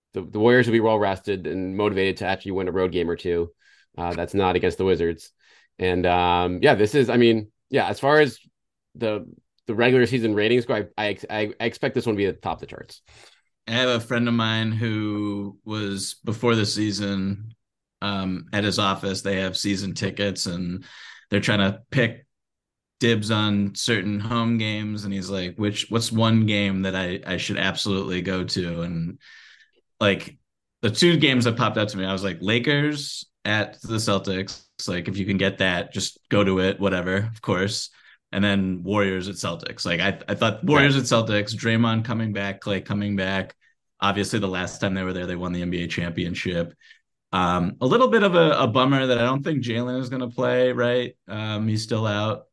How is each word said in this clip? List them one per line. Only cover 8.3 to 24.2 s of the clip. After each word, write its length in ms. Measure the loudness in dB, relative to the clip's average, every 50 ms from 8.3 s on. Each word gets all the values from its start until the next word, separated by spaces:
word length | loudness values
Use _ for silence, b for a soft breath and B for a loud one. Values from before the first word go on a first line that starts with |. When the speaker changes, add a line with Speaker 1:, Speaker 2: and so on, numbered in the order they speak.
| 2 -4 _ _ _ _ _ _ _ _ _ _ _
Speaker 1:
the, 340 | -4 -2 -2 -2 -2 -4 -10 -16 -20 _ _ _ _ _ -4
the 80 | 2
regular 300 | 4 4 6 6 6 6
season 280 | 4 2 0 0 0 2
ratings 320 | 2 2 4 2 2 2
go, 100 | 0 -2
I, 120 | -4 -4 -6 _ -4
I 100 | -2 -2
ex-, 180 | -4 -4 -8 -6
I 240 | -4 -4 -4 -4 -4 -4
expect 360 | -6 -6 -4 -4 -4 -2 -2
this 100 | -2 -2
one 100 | 0 0
to 20 | 0
be 100 | 0 -2
at 80 | -2
the 40 | -4
top 160 | -6 -8 -6
of 60 | -6
the 60 | -10 -12
charts. 340 | -14 -16 -16 -18 -20 -20 b b b b b b b b b b _ _ _ -4
Speaker 2:
I 40 |
have 180 | -2 0 2 2
a 100 | 2 0
friend 300 | -2 -2 -2 0 0 2
of 40 | 2
mine 380 | 2 2 0 0 0 0 0
who 840 | -2 -2 -2 -2 -2 -2 -2 -4 -4 -4 -4 -4 -4 -6 -6 -8 -12 -14 _
was, 500 | -10 -8 -6 -6 -4 -6 -6 -8 -8 -10 -8 -6
before 320 | -6 -4 0 2 2 2
the 100 | 4 2
season, 880 | 0 0 0 -2 -2 -2 -2 -2 -2 -2 -2 -2 -2 -4 -6 -8 -14 -18 _ _ _ _ _ _ _ _ _
um, 440 | -6 -4 -4 -4 -4 -4 -4 -6 -6 -4 -2
at 100 | -2 0
his 160 | 0 0 2
office, 420 | 2 0 0 0 -2 -4 -6 -4
they 200 | -4 -2 -2 -2
have 160 | -2 -2 -4 -4
season 380 | -2 -2 -2 -2 -4 -6 -6
tickets, 500 | -4 -4 -4 -2 -2 -2 -2 -2 -4 -4
and 400 | -4 -4 -4 -6 -6 -6 -8 B B B B B B B B B B
they're 120 | -2 0
trying 180 | 2 2 2 2
to 220 | 2 2 0 -2 -8 _
pick 340 | 0 0 0 0 0 -6 -16 _ _ _ _ _ _ _ _ _ _ _ _ _ _ -2
dibs 300 | 2 2 2 2 0 0
on 440 | 0 2 2 2 2 0 0 -2 -4
certain 460 | -4 -2 0 0 0 0 -2 -4 -4